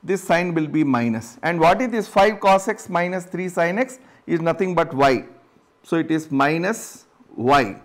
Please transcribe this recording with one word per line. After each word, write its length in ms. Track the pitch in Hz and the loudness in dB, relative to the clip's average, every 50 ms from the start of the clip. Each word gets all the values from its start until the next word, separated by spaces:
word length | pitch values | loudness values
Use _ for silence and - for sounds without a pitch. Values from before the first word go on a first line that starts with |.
| - | -2
this 200 | 165 190 190 - | -2 -4 -4 0
sign 320 | - 175 170 180 180 170 | 0 0 0 0 0 -2
will 120 | 165 156 | -2 -2
be 180 | 147 143 156 156 | -2 0 0 0
minus. 540 | 143 131 120 117 117 113 113 113 - - - - | 2 2 0 0 0 -2 -4 -6 -10 -16 -8 -6
And 180 | 156 170 170 | -4 0 2
what 220 | 160 170 185 202 254 | 4 4 4 2 0
is 80 | 247 | -4
this 180 | 220 226 202 - | -2 -4 -6 0
five 320 | - 202 196 214 214 196 | 2 4 4 4 2 2
cos 280 | - 196 190 196 190 - | 2 4 4 4 2 -2
x 200 | 208 214 - - | -6 -6 -8 -6
minus 360 | 180 170 175 180 185 185 180 | -4 -2 -2 -2 -4 -6 -8
three 240 | 180 - 175 185 180 | -8 -8 -6 -6 -4
sin 280 | 180 190 170 170 180 214 | -2 0 0 0 0 -2
x? 200 | 262 254 - - - - _ _ _ | -2 -4 -6 -20 -20 -20 _ _ _
Is 140 | - 165 165 | -2 -2 0
nothing 340 | 160 165 165 - 190 185 180 | 0 0 0 0 -2 -2 0
but 200 | 165 165 156 131 | -2 -2 -2 0
y. 300 | 131 139 139 131 107 - - - - _ _ _ _ _ _ _ _ _ | 2 4 4 4 2 -2 -8 -20 -20 _ _ _ _ _ _ _ _ _
So 140 | - 175 | -4 -2
it 140 | 165 156 156 | -2 0 0
is 200 | 160 160 156 - | -2 -4 -4 -4
minus 760 | 139 135 139 143 156 165 170 190 220 226 - - - - _ _ _ _ _ _ - | -2 0 0 0 0 0 -2 -2 -4 -4 -8 -16 -18 -20 _ _ _ _ _ _ -10
y 420 | - 117 123 139 143 127 101 95 - - | -4 2 4 4 4 4 2 -4 -12 -16